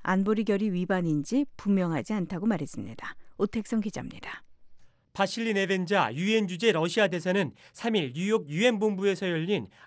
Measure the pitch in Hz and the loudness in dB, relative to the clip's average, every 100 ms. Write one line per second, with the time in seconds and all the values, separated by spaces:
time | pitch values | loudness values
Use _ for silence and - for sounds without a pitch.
0 | - 190 196 214 214 196 214 180 180 185 | 0 2 2 2 0 0 0 0 0 0
1 | 165 151 139 254 285 - 202 196 175 151 | 2 0 0 0 0 -2 2 2 2 0
2 | - 214 170 175 214 180 143 - 101 117 | -2 -2 -2 -2 0 0 -2 -8 -10 -10
3 | - - - - 202 226 202 220 202 - | -12 -12 -14 -2 -2 0 -2 -2 -2 -6
4 | 127 - - - - - - - - _ | -10 -12 -14 -14 -18 -20 -20 -20 -20 _
5 | _ - 196 220 226 196 190 190 175 196 | _ -2 -2 0 0 2 2 0 2 2
6 | 120 127 190 220 196 180 226 165 170 220 | 2 0 2 2 0 2 2 2 2 2
7 | 202 175 180 190 151 - - - 233 220 | 2 2 0 2 0 -4 -18 -6 0 0
8 | 139 135 196 220 147 151 240 214 214 190 | 0 -2 0 0 0 2 2 4 0 2
9 | 202 185 190 165 170 196 98 - | 0 0 0 -2 0 -2 -4 -12